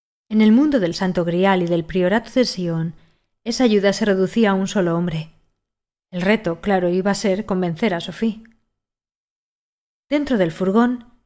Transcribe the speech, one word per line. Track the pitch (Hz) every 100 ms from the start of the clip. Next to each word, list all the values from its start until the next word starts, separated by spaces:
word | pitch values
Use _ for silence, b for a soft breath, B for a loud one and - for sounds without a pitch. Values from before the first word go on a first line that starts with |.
| _ _ _
En | 214
el | 220
mundo | 226 302 277
del | 170
Santo | 170 185 180
Grial | 175 175 190 190
y | 170
del | 170 165
Priorato | 175 180 214 -
de | 254
Sion, | 240 - 175 165 165 - _ _ _ _
esa | 226 233
ayuda | 247 208 196
se | 196
reducía | 220 190 185 233 214
a |
un | 196 190
solo | 214 175 170
hombre. | 175 160 160 _ _ _ _ _ _ _ _
El | 180
reto, | 185 220 175 170
claro, | 208 190 180
iba | 180 190
a |
ser | 196 208 185 214
convencer | 185 180 160 226
a | 170
Sophie. | - 165 226 202 - _ _ _ _ _ _ _ _ _ _ _ _ _ _ _ _
Dentro | 294 285 240
del | 175
furgón, | 160 185 202 247 247 - _